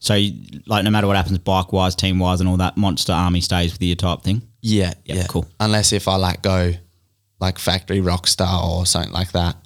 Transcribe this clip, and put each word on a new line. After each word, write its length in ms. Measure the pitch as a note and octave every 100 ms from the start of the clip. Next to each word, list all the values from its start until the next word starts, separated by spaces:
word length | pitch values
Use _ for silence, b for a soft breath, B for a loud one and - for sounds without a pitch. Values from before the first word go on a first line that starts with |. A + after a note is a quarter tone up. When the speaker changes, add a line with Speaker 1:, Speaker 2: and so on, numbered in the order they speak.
Speaker 1:
So, 140 | -
you, 460 | G#2 G2+ A#1 G1+ - -
like, 180 | G#2
no 60 | G2+
matter 160 | G#2+ G2+
what 80 | G2
happens, 220 | F2 F#2
bike-wise, 560 | G2 F#2 F#2 F#2+ F#2 -
team-wise 440 | F#2+ F#2 F2+ F2+
and 80 | F#2
all 80 | F2+
that, 180 | F2+ -
Monster 360 | G2 D#2 -
Army 280 | E2+ F2+ F2
stays 320 | - F2+ E2+
with 100 | D#2+
you 120 | F2+ F2
type 260 | F2+ E2+
thing? 200 | - A2 - _
Speaker 2:
Yeah, 320 | A#2 G#2+ F2+ -
Speaker 1:
Yep, 120 | - F#2+
Speaker 2:
yeah. 80 | F2
Speaker 1:
cool. 200 | E2+ D#2 _
Speaker 2:
Unless 320 | G#2+ G#2+ -
if 140 | G2+ -
I, 60 | F#2+
like, 240 | F#2 F2+
go, 320 | G2+ F#2 F2+ F2 - _ _ _ _ _
like, 180 | F#2 F#2
Factory 400 | - F#2 - G2
Rockstar 640 | F2+ F2 - - F#2 F#2
or 220 | E2+ E2+ F2
something 260 | - D2+
like 200 | E2 F#2
that, 240 | F2+ E2+ -